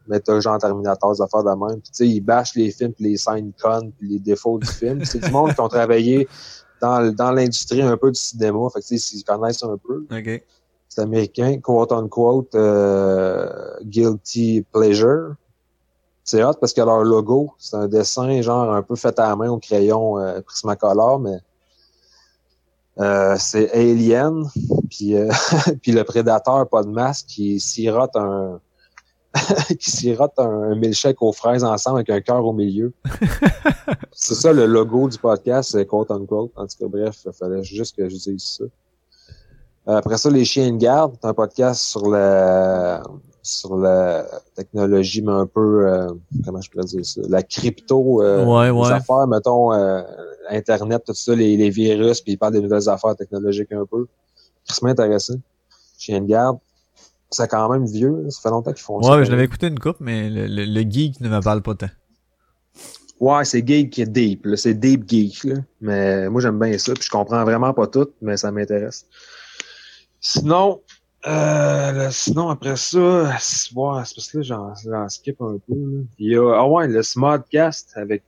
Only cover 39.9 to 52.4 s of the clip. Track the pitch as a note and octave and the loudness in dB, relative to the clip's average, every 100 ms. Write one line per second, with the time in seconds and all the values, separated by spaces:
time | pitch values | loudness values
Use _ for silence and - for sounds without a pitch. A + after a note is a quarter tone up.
39.9 | G#2+ G#2 A2 D3 C#3 A#2+ C#3 B2+ A2+ A#2+ | 0 0 0 2 4 2 2 0 2 2
40.9 | C#3+ D#3 A#2+ A2+ A2 G#2+ - B2+ A#2+ - | 4 2 -2 -6 -2 -2 0 0 0 -4
41.9 | G#2+ G#2 G#2 G2 G2 F#2 F#2 F#2 F#2 F2+ | -4 0 2 4 4 4 4 2 0 -2
42.9 | E2+ - - - _ - - F#2+ F#2+ F#2 | -4 -8 -18 -20 _ -10 -10 -6 0 2
43.9 | F#2 F2+ E2 - - - - G2 G#2+ G2 | 4 2 0 -4 -12 -16 -16 -8 -2 2
44.9 | G2 F#2+ G#2 G#2+ G2 F#2+ A2 G#2+ G#2+ G2 | 4 2 -2 0 0 0 2 4 4 4
45.9 | F#2 F2+ F2 - - - F#2 F#2+ F2+ F#2 | 2 -2 -8 -8 -6 -6 -8 -10 -8 -6
46.9 | F#2 F2 - F#2+ F#2 - - A#2+ - - | -6 -8 -8 -2 -2 -2 -4 -4 -4 0
47.9 | C3+ C3 A#2 G2+ G2 A#2+ A#2 B2 A#2+ A#2+ | 2 4 4 4 4 4 6 4 4 2
48.9 | B2 B2+ C3 C3+ G#2+ B2 B2 A#2+ G#2+ G2 | 2 2 2 2 2 2 2 4 2 2
49.9 | F#2+ F#2 - F2 D#2+ E2 G#2+ G#2+ A2 G#2+ | -2 -6 -14 -18 -16 -8 -4 0 0 0
50.9 | A#2 - G#2 - A#2 A2 G#2 G#2 G2 A2 | -4 -4 -6 0 2 4 4 2 2 2
51.9 | G#2+ A2+ A#2 - G2 | 2 2 0 -2 -2